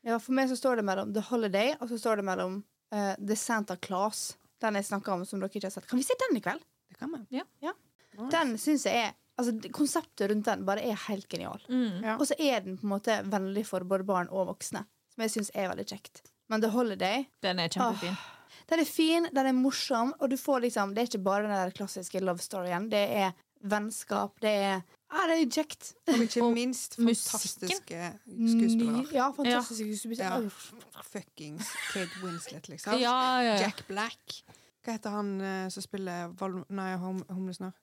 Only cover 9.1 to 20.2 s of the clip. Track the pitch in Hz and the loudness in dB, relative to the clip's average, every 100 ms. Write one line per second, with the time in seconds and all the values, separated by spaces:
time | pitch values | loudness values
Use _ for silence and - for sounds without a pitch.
9.1 | - _ - 240 220 - - 285 339 - | -4 _ -2 0 0 -6 0 2 2 -4
10.1 | - 196 214 208 190 190 202 247 208 - | -2 0 2 2 0 0 0 0 -4 -4
11.1 | 202 - 175 - - - 254 233 180 220 | -6 -6 -8 -8 -10 -2 0 0 -2 -2
12.1 | 226 277 - 294 233 190 185 208 196 240 | 0 0 2 2 2 -2 -4 -2 0 2
13.1 | 214 196 196 190 196 214 185 185 196 190 | 0 2 0 0 -2 -2 -4 0 0 2
14.1 | 185 175 190 185 185 - 214 208 _ _ | 0 2 -2 -2 -4 -8 -8 -10 _ _
15.1 | - 226 214 202 208 185 - 202 202 - | -4 -2 -2 -4 -4 -4 -4 -8 -10 -16
16.1 | - _ _ _ 220 220 226 240 190 190 | -20 _ _ _ 0 2 2 0 0 0
17.1 | 233 277 _ 196 180 165 - 247 220 175 | 0 -4 _ -2 0 0 2 0 0 -4
18.1 | 196 - - - - - 330 311 - 320 | -6 -8 -20 -20 -20 0 2 2 4 4
19.1 | 330 330 269 269 254 262 - - 240 240 | 4 4 2 4 4 4 2 0 2 2
20.1 | 311 | 0